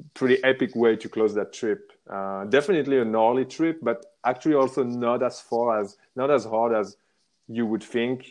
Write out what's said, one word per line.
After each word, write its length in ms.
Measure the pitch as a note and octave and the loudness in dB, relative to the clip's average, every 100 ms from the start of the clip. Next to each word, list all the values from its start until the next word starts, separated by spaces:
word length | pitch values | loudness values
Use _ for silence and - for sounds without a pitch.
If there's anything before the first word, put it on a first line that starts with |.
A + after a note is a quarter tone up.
| - | -18
pretty 280 | - C3 B2 | -2 2 4
epic 320 | C3 C3 A#2+ A#2 | 4 0 -2 2
way 180 | A#2 | 2
to 140 | A2 - | 2 -2
close 260 | A2 A2 | 0 0
that 180 | G2+ G2 | 0 -4
trip. 400 | - A2+ G2+ - _ - | -4 -4 -4 -8 _ -14
Uh, 360 | G2 G2 G2 | -10 -8 -8
definitely 540 | G#2 C3 D3 F3 C#3 C3+ | 0 0 2 0 2 2
a 60 | |
gnarly 400 | A2+ A2+ A2+ B2+ | 2 2 4 2
trip, 360 | B2+ - E3 D#3+ | -2 -2 -2 -2
but 320 | A#2+ A#2 - _ | -4 -4 -8 _
actually 300 | B2 B2+ D#3+ | -4 -2 2
also 300 | D3 C3 C3 | 2 2 0
not 380 | A#2+ A#2+ A#2+ B2 | -4 -2 -2 0
as 180 | B2 - | -2 -4
far 400 | - A#2 A#2+ G#2+ | -6 -2 0 0
as, 160 | G2+ - _ | -2 -8 _
not 160 | - C3+ | -4 2
as 140 | C#3+ | 2
hard 280 | A2 A2 A#2 | 2 0 2
as 240 | A2 G2 - _ _ _ _ - | 0 -2 -8 _ _ _ _ -10
you 180 | A2+ A2+ | -4 -2
would 160 | G#2+ | -2
think. 480 | - A#2+ A#2+ B2+ - | -4 -4 -2 -4 -10